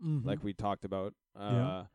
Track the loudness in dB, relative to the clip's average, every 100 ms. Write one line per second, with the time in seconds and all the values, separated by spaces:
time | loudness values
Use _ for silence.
0 | 0 2 2 0 -2 -2 -2 -2 -2 -2
1 | -4 -8 _ -10 2 4 4 -2 -8